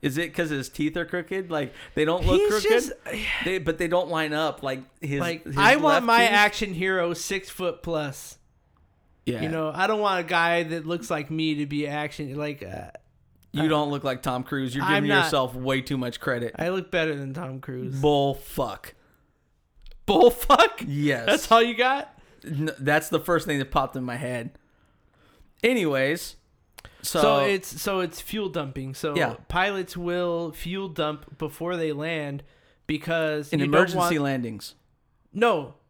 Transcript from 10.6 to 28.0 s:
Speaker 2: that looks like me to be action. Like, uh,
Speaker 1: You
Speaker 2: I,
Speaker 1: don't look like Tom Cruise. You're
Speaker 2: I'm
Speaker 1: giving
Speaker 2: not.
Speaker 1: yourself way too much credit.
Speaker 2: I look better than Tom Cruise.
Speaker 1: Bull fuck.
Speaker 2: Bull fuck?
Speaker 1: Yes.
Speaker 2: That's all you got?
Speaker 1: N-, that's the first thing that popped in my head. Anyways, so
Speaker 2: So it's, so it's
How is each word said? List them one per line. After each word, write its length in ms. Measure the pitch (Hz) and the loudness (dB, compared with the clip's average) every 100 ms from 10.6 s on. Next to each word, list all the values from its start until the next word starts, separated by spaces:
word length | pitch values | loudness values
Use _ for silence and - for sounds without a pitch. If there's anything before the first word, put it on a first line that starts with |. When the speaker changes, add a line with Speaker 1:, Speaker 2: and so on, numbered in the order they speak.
Speaker 2:
that 240 | 165 165 156 | 0 -4 -4
looks 240 | 170 226 | -6 -4
like 180 | 160 143 | -6 -4
me 260 | 156 160 147 | -2 -2 -2
to 100 | 147 | -2
be 200 | 147 147 | -4 -4
action. 480 | 147 151 - 143 139 | -4 -6 -8 -10 -6
Like, 260 | 147 147 | -8 -8
uh, 280 | 92 - - - _ _ _ _ _ | -12 -12 -14 -18 _ _ _ _ _
Speaker 1:
You 120 | 143 | 0
Speaker 2:
I, 40 | 156 | 2
Speaker 1:
don't 240 | 151 147 | 2 2
look 140 | 143 139 | -2 -4
like 160 | 127 | -4
Tom 220 | 139 127 | -4 -4
Cruise. 300 | 127 143 131 | -4 -4 -4
You're 120 | 131 185 | -2 0
Speaker 2:
I'm 180 | 196 | 2
Speaker 1:
giving 60 | 196 | 4
Speaker 2:
not. 160 | 202 165 | 2 4
Speaker 1:
yourself 280 | 156 127 | 2 0
way 280 | 123 127 135 | -2 -2 -2
too 160 | 127 139 | -2 -4
much 240 | 123 117 | -4 -6
credit. 340 | - 123 120 - | -4 -2 -4 -4
Speaker 2:
I 120 | 165 | -2
look 200 | 190 170 | -2 -2
better 220 | 175 160 143 | -2 0 -2
than 160 | 139 | -6
Tom 260 | 135 165 131 | -8 -8 -10
Cruise. 400 | 131 127 - 135 | -10 -8 -6 2
Speaker 1:
Bull 360 | 147 143 139 139 | 4 6 4 0
fuck. 580 | - - 123 98 - - _ _ _ _ _ _ _ _ - - - | -6 -4 -4 -6 -14 -20 _ _ _ _ _ _ _ _ -20 -16 2
Speaker 2:
Bull 260 | 208 262 | 8 8
fuck? 500 | - - 277 - - 240 | 6 4 6 6 4 -6
Speaker 1:
Yes. 380 | 143 147 131 117 | 0 0 2 2
Speaker 2:
That's 260 | 277 - | 2 6
all 100 | 226 | 6
you 140 | 233 226 | 6 2
got? 420 | 247 277 - - - _ - | 2 2 -4 -16 -20 _ -8
Speaker 1:
N-, 260 | 147 156 - | -4 -4 -2
that's 300 | 135 151 156 | 2 2 2
the 100 | 160 | -2
first 260 | - 170 - | 2 0 2
thing 140 | 143 | -2
that 100 | 131 | 0
popped 280 | 156 135 139 | 0 0 -4
in 60 | 127 | -6
my 100 | 120 | -6
head. 360 | 123 123 117 - _ _ _ _ _ _ _ _ - _ | -6 -6 -8 -14 _ _ _ _ _ _ _ _ -20 _
Anyways, 760 | 226 254 170 135 135 165 - - _ _ _ - - _ | 0 2 2 2 0 -2 -6 -16 _ _ _ -20 -20 _
so 200 | - 175 | -4 2
Speaker 2:
So 180 | 143 143 | 4 6
it's, 420 | 139 196 - 160 | 4 0 -4 -8
so 180 | - | -4
it's 220 | 190 | -2